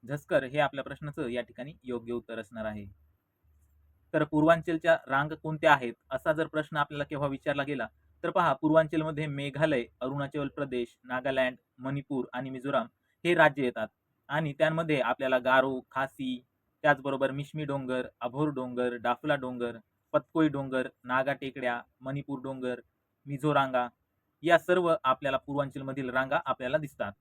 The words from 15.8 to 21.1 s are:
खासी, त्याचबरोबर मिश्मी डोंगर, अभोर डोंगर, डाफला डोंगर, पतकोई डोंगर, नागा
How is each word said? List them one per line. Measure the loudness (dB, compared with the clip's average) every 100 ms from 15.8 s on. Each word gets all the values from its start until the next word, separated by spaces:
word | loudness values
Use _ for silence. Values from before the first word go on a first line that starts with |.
| -6
खासी, | -4 -4 -4 -6 -6 _ _ _ _
त्याचबरोबर | 2 2 0 0 0
मिश्मी | -2 -6 -6
डोंगर, | -4 -4 -2 -4 -4 _
अभोर | -8 -2 -2
डोंगर, | -2 -6 -2 -2
डाफला | 0 -2 -2 0
डोंगर, | -2 -2 -4 -6 -8 _ _ _
पतकोई | -2 0 2 2
डोंगर, | 2 -2 -2 -2 _
नागा | 0